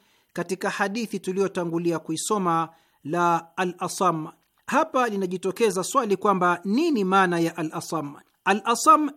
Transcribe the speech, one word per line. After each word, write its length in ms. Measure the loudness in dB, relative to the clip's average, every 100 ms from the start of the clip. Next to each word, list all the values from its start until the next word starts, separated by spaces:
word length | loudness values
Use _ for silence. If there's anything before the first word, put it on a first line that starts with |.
| _ _ _
katika 360 | -8 -6 -4 -4
hadithi 500 | -2 -2 -2 -6 -6
tuliyotangulia 800 | -4 -2 -2 -2 -4 -2 -2 -2
kuisoma 720 | -4 -6 -2 0 0 0 -2 -8 _ _
la 440 | -6 0 2 0 -2 -4
Al-Asam. 680 | -4 -4 -8 0 0 0 -6 -14 _ _ -2
Hapa 420 | -2 0 0 0
linajitokeza 720 | -2 -4 -4 -4 0 0 0
swali 340 | 0 0 0 2
kwamba 440 | 2 2 2 0 0
nini 380 | 0 2 2
maana 360 | 2 4 4 2
ya 180 | 0 -2
Al-Asam? 580 | -6 -8 -6 -6 -6 -12 _ _ 0
Al-Asam 640 | 0 0 4 6 6 4